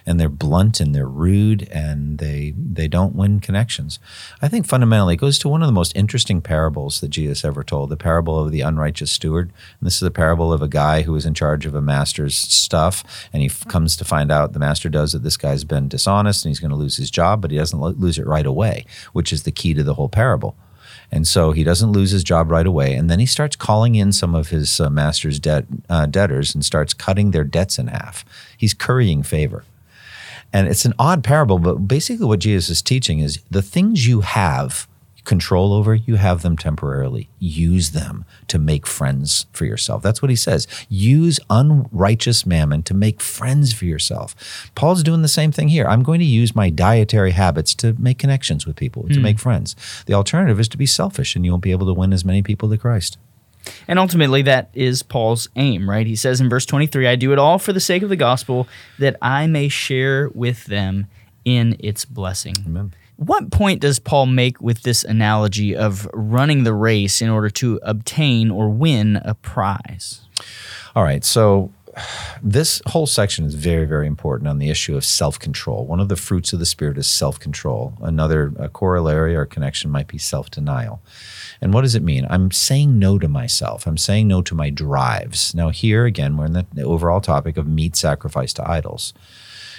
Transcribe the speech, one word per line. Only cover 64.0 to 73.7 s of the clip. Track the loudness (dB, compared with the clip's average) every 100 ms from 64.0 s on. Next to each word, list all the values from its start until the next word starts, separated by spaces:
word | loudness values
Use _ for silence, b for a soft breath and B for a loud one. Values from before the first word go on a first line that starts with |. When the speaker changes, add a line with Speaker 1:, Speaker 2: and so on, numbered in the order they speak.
| 0 0 2
Speaker 2:
make | 2 2 0
with | -2 -2
this | 0 -2
analogy | 0 0 2 2 0 0 -2
of | 0 -2 -4 -8
running | -6 -2 2 2 2
the | 2
race | 2 2 2 2 0
in | 0
order | 0 0
to | -2 -2 -2
obtain | -2 -6 -4 -2 2 2 2
or | 0 0
win | 2 2 2 2 0
a | -2
prize? | -8 -6 -4 -2 -4 -8 -14 -14 -16 -14 B B B B B B
Speaker 1:
All | 0
right, | 2 0
so | 0 4 6 4 2 -8 -20 -16 B B B B
this | 0 2 2 -2 -2
whole | -2 0
section | 0 0 0 -4
is |
very, | -2 0